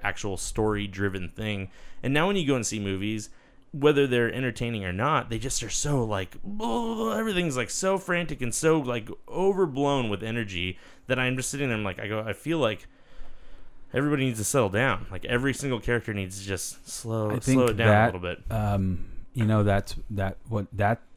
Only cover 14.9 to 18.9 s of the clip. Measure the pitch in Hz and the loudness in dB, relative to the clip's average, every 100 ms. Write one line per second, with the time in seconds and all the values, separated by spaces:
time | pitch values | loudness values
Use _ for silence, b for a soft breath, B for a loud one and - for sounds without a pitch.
14.9 | 95 - 95 - 123 135 123 139 117 117 | 2 -2 -6 -2 0 0 0 -2 -2 0
15.9 | 120 113 101 92 95 98 92 - - - | 0 0 -4 -4 -6 -4 -4 -4 -10 -12
16.9 | - 113 110 107 113 127 131 123 107 113 | -10 -4 -2 0 0 4 4 4 4 6
17.9 | 104 117 90 90 - - 110 104 98 92 | 8 6 2 -6 -6 -4 -2 0 2 2